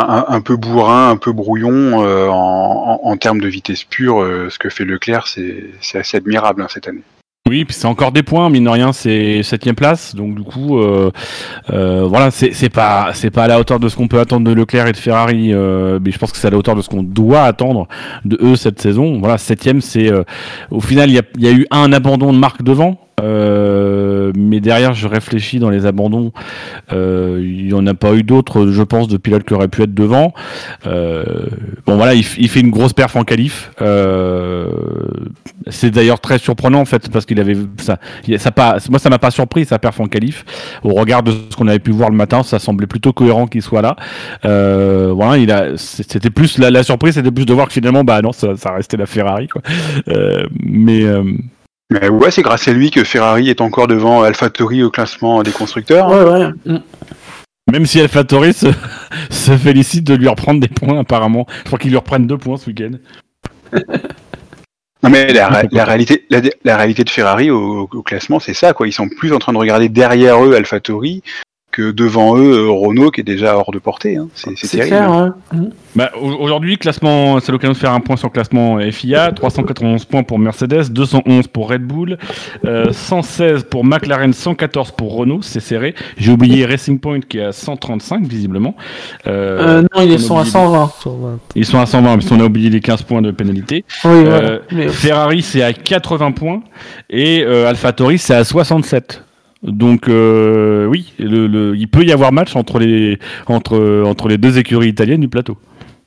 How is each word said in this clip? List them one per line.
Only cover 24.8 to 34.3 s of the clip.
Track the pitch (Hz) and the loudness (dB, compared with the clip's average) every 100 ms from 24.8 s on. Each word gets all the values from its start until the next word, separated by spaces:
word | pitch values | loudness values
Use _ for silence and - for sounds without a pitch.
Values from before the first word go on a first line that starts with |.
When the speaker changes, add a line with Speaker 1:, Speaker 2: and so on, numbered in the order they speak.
| 127 | 2
Speaker 2:
je | 117 107 | 0 -2
réfléchis | 110 - 113 104 127 | -4 -2 -6 -4 -2
dans | 117 | 0
les | 101 101 | 0 0
abandons, | 98 104 113 117 - - - - - - | 0 -2 -2 -4 -8 -18 -16 -16 -18 -8
euh, | 92 92 92 92 90 | -4 -2 -2 -2 -4
il | 90 92 98 | -6 -6 -2
y | |
en | 101 98 | 0 0
a | |
pas | 98 104 | 0 2
eu | 110 | 2
d'autres, | 110 131 - 110 101 | 4 2 2 0 2
je | 98 | 2
pense, | 107 117 113 | 0 0 0
de | 101 | -2
pilotes | 107 104 | 0 0
qui | - | 0
auraient | 104 95 | 0 0
pu | - | 0
être | 107 | -2
devant. | 101 107 123 160 - - - - - - | 2 2 4 2 -2 -16 -16 -16 -14 -8
Euh, | 90 85 80 - - - - - - - | -6 -4 -6 -6 -6 -8 -10 -12 -10 0
bon, | 101 | 2
voilà, | 120 123 | 4 4
il, | |
f-, | 107 - | 2 0
il | 117 | 0
fait | 135 | 4
une | 123 | 2
grosse | 107 127 | 4 2
perf | 113 127 127 | 2 0 0
en | |
qualif. | 117 117 135 - - - | -2 0 -2 -6 -16 -4
Euh, | 104 101 98 95 92 | 0 2 2 0 -2